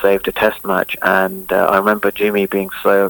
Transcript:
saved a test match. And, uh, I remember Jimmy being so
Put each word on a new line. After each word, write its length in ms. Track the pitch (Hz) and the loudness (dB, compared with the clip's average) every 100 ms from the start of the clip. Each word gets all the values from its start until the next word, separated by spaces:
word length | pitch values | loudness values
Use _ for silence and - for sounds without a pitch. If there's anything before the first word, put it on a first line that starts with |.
saved 260 | 98 98 - | 0 0 -2
a 40 | |
test 320 | - 107 - | -2 -2 -2
match. 320 | 98 92 95 - | -2 -2 -2 -4
And, 500 | 92 95 95 95 - | 0 0 0 -4 -2
uh, 160 | 95 87 | 0 2
I 60 | - | 2
remember 340 | 104 107 101 | 2 0 -2
Jimmy 340 | - 104 101 95 | 0 0 0 0
being 240 | 101 95 - | -2 -4 -2
so 260 | 101 98 | 2 2